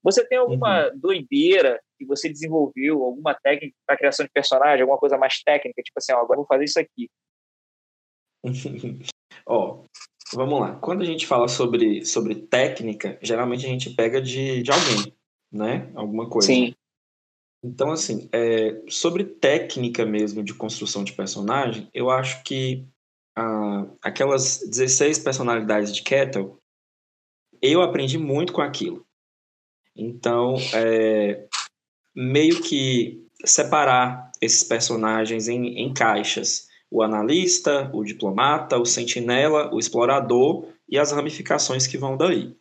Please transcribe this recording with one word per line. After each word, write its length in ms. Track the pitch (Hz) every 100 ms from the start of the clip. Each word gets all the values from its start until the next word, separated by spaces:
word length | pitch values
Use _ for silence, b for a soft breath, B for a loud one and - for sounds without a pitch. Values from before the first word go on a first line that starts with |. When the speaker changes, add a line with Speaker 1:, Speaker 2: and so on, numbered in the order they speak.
Speaker 1:
Você 220 | - 202 240
tem 120 | 254
alguma 480 | 247 233 226 185 143
Speaker 2:
Uhum. 100 | 277
Speaker 1:
doideira 800 | 170 190 127 139 160 190 139 117 _ _
que 80 | 131
você 200 | 139 165
desenvolveu, 760 | 147 160 160 143 - 139 151
alguma 320 | 127 127 156 139
técnica 400 | 139 147 147 _ -
pra 100 | 139
criação 280 | 139 - 143
de 60 |
personagem, 500 | - 135 131 143 139
alguma 160 | 127 135
coisa 180 | 143 135
mais 240 | 135 -
técnica, 380 | - 147 127 120
tipo 140 | - -
assim, 120 | -
ó, 40 | 123
agora 160 | 117 131
eu 40 |
vou 40 | 143
fazer 160 | 135
isso 160 | 147 165
aqui? 280 | 156 - 120 _ _ _ _ _ _ _ _ _ _ _ _ _
Speaker 2:
<laughs> 680 | 123 127 - 135 120 131 - - _ B -
Ó, 380 | 113 98 - - - - _ -
vamos 260 | - 131 143
lá. 160 | 104 -
Quando 240 | - 185
a 40 | 175
gente 220 | 160 -
fala 200 | 131 120
sobre, 580 | - 123 120 110 101 -
sobre 300 | 123 110 107
técnica, 840 | - 127 135 - 113 101 98 95
geralmente 440 | 104 113 123 123 131
a 40 |
gente 200 | 127 127
pega 300 | - 113 131
de, 400 | 131 127 135 127
de 80 | 123
alguém, 420 | 147 156 104 101 _ _ _ _
né? 400 | 107 107 135 - -
Alguma 340 | 107 110 113
coisa. 180 | 117 101
Speaker 1:
Sim. 260 | 127 120 - _ _ _ _ _ _ _ _
Speaker 2:
Então, 280 | 123 123 139
assim, 380 | 156 - 107 -
é, 500 | 113 117 113 110 107 -
sobre 380 | - 170 170 196
técnica 800 | - 135 156 - - 120 120 110
mesmo 360 | 107 107 104
de 100 | 104
construção 500 | - 107 - 104 101
de 80 | 98
personagem, 760 | - 95 - 101 131 131 107 104
eu 160 | 127 123
acho 320 | 131 131 -
que, 420 | - 135 131 131 - _ _ _ _ -
ah, 480 | 113 107 104 101 98 -
aquelas 580 | 110 - 139 135 127 -
dezesseis 600 | - 113 131 - 147 156
personalidades 720 | 143 131 120 117 107 107 101
de 80 | 101
Kettle, 560 | - 139 131 101 98 - _ _ _ _ _ _ _ _ _ _
eu 200 | 135 160
aprendi 360 | 180 - 135 147
muito 360 | 151 135 170
com 80 | -
aquilo. 440 | 143 135 87 - _ _ _ _ _ _ _ _ _
Então, 640 | - 110 120 120 120 123 131 -
é, 720 | 110 113 113 110 107 104 104 - - - _ _ _ _ -
meio 460 | 127 139 156 170
que 640 | - 143 131 123 107 - - _
separar 880 | - - 139 156 139 127 127 127 - -
esses 220 | 113 -
personagens 840 | - 117 - 117 110 110 110 113 110
em, 300 | 120 123 120
em 140 | 120
caixas. 760 | 131 113 104 107 - - - b b b
O 120 | 117
analista, 880 | 110 107 107 165 180 - - 143 135
o 100 | 104 104
diplomata, 720 | - 101 98 135 151 156 123
o 60 | 120
sentinela, 880 | - 117 123 120 123 147 151 147
o 40 | 113
explorador 880 | 107 113 120 139 117 123 139 175 B B _
e 100 | 135
as 140 | 147
ramificações 720 | 147 147 - - 147 - 131 127
que 120 | 135
vão 180 | 135 135
daí. 380 | 170 120 - -